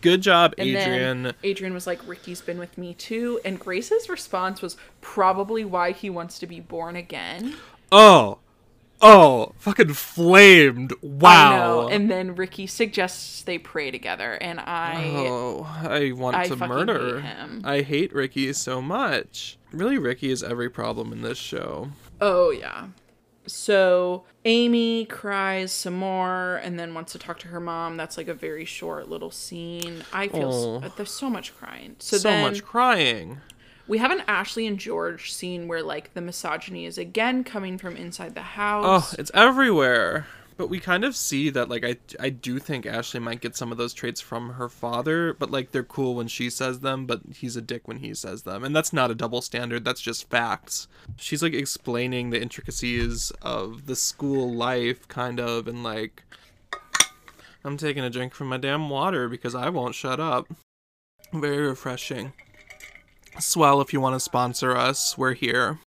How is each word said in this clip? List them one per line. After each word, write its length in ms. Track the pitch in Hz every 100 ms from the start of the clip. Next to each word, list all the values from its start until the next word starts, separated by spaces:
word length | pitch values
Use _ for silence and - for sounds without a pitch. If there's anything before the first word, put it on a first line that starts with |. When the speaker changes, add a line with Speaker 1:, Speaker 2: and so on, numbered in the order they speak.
Speaker 1:
good 200 | 170 185
job, 320 | 190 175 170 -
Speaker 2:
And 180 | 131 131
then 60 | - 127 131 127 127
Speaker 1:
Adrian. 60 | 120
Speaker 2:
Adrian 300 | 202 196 185
was 140 | 180 180
like, 180 | 175 -
"Ricky's 360 | 175 - 175
been 160 | - 175
with 180 | 175 -
me 160 | 180 175
too." 440 | - 226 240 240 -
And 120 | 190
Grace's 520 | - 185 247 440 453
response 520 | 359 - 190 185 196
was, 140 | 175 - - -
"Probably 640 | - - 190 190 196 226
why 280 | 214 180 175
he 160 | 185 208
wants 280 | 175 170 -
to 80 | 180
be 120 | 170
born 360 | 170 165 165 175
again." 580 | 175 151 87 160 233 294 - - _
Speaker 1:
Oh. 480 | 190 214 175 107 101 _ _ _ _ _ _
Oh, 500 | 214 220 160 123 110 -
fucking 360 | - 202 175
flamed. 1000 | 143 - - 170 190 202 180 143 120 127 127
Wow. 300 | 147 139 175
Speaker 2:
I 260 | 175 147 131
know. 300 | 120 117 117
And 240 | 208 202
then 240 | 185 185 180
Ricky 320 | 185 - 190
suggests 760 | - 226 214 185 - - -
they 160 | - 170
pray 320 | - 170 143
together, 440 | 123 104 90 107 107
and 180 | 175 170
I 360 | - 170 165 165 156 143
Speaker 1:
Oh, 500 | 131 123 123 80 156 156
I 280 | 160 139 143
want 240 | 127 127 131
Speaker 2:
I 80 | 180
Speaker 1:
to 80 | 127
Speaker 2:
fucking 100 | 175 127
Speaker 1:
murder. 460 | 190 175 123 123
Speaker 2:
hate 60 | 143 -
him. 260 | 147 -
Speaker 1:
I 180 | - 143
hate 320 | 139 147 185
Ricky 380 | - 135 135 135
so 260 | 135 - 127
much. 760 | 131 202 262 131 - - - - _
Really, 260 | 151 202 277
Ricky 320 | 135 127 135
is 140 | 127
every 260 | - 120 123
problem 420 | 123 113 113 113
in 80 | 113
this 140 | 113 123
show. 520 | - - - 73 131 143 - -
Speaker 2:
Oh, 320 | 202 180 180
yeah. 360 | 131 64 - 196 185 _ _ _ _ -
So 760 | - - 202 185 180 180 180 - _ 226
Amy 600 | 233 240 233 226 226 220
cries 680 | - 208 196 190 190 185
some 240 | - 185 180
more 640 | 190 185 185 185 180 180
and 140 | - 175
then 140 | 170
wants 180 | 165 170
to 40 | 170
talk 220 | - 170
to 80 | 175
her 120 | 170
mom. 380 | 170 165 165 165
That's, 200 | 160 -
like, 100 | 165
a 80 | 165
very 300 | 160 156 165
short 440 | - 165 151 -
little 220 | 165 170
scene. 720 | - - 175 170 170 170 165 160
I 140 | 190 202
feel 220 | 175 139
s- 60 | 127
Speaker 1:
Oh. 380 | 117 113 135 -
Speaker 2:
there's 160 | 202
so 160 | - 269
much 260 | 220 - -
crying. 380 | - 64 - -
So 200 | - 202
Speaker 1:
So 120 | 208
Speaker 2:
then 140 | 208 208
Speaker 1:
much 120 | 202
crying. 760 | - 226 254 220 139 113 82 135 - - - - -
Speaker 2:
we 100 | 220
have 140 | 247
an 100 | 370 -
Ashley 400 | 202 208 - 220
and 100 | 202
George 540 | 208 170 170 170 -
scene 340 | - 180 180 170
where, 140 | 165
like, 300 | 156 147 -
the 80 | -
misogyny 640 | 175 175 180 156 185 180 170
is 120 | 180
again 440 | 175 185 226 254
coming 340 | 254 214 190 185
from 180 | 185 165
inside 380 | 175 175 170 -
the 60 |
house. 440 | 180 - 208 208 202 190 156
Speaker 1:
Oh, 20 | -
it's 120 | 147
everywhere. 960 | 185 226 262 262 180 131 120 92 147 147 - - _
But 100 | -
we 100 | 180
kind 240 | 180 180
of 120 | 247 254
see 340 | - 139 151
that, 200 | 135 117
like, 140 | 120
I, 120 | 120 123 _ -
I 100 | 135
do 300 | 131 127 127
think 260 | - 139 107
Ashley 340 | 113 117 123
might 220 | 117 117
get 140 | 120 -
some 160 | 120
of 80 | 117
those 160 | 120 -
traits 260 | 120 120
from 300 | - 120 120
her 180 | 123 123
father, 640 | - 120 120 139 160 170
but, 160 | 147 139
like, 220 | 139 131
they're 100 | 139
cool 320 | 123 - 131
when 140 | 123 117
she 240 | - 123
says 300 | - 131 127
them, 260 | 135 135 127
but 140 | 117 -
he's 220 | - 127 120
a 60 |
dick 240 | 113 120 -
when 100 | 117
he 160 | 135
says 300 | 107 - 98
them. 200 | - 95
And 120 | 131 151
that's 180 | 160
not 160 | 160 127
a 60 | 113
double 260 | 117 123
standard, 420 | - 123 120 120
that's 180 | 113 123
just 280 | - 117 -
facts. 580 | 123 117 98 - - - - - -
She's, 240 | - 147
like, 140 | 165 147
explaining 760 | 139 - - 120 127 127 120
the 100 | 117
intricacies 920 | 120 - - - 123 120 120 113 - -
of 460 | - 117 101 117 139
the 80 | 127
school 580 | - - 143 135 123
life, 540 | 117 120 127 120 120 _
kind 320 | - 123 120
of, 280 | 120 117 113
and, 140 | 120
like, 380 | 120 110 110 - _ - - _ _ - - - - - - - - -
I'm 140 | 143 143
taking 260 | 151 143
a 60 | 127
drink 240 | 120 127 -
from 120 | 139
my 80 | 131
damn 300 | 135 143 156
water 400 | 139 170 180 120
because 260 | 120 123 123
I 140 | 131
won't 260 | 175 123 117
shut 240 | 139 131
up. 280 | 160 127 - - _ _ _ _ _ _ -
Very 240 | 165 147 143 147
refreshing. 680 | 131 - 127 - 127 117 - - - - - - - _ _ - -
Swell, 420 | - - 147 139
if 120 | 139
you 80 | 147
wanna 180 | 131 131
sponsor 560 | - 123 123 123 127 127
us, 420 | 127 135 - -
we're 160 | 131
here. 460 | 123 123 120 117 156 _